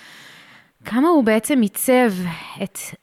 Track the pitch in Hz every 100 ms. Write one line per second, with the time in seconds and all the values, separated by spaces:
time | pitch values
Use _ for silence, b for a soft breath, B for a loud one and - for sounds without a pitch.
0 | B B B B B B B B - 226
1 | 320 320 226 220 - 277 208 - - 254
2 | 240 185 175 165 B 151 190 - - -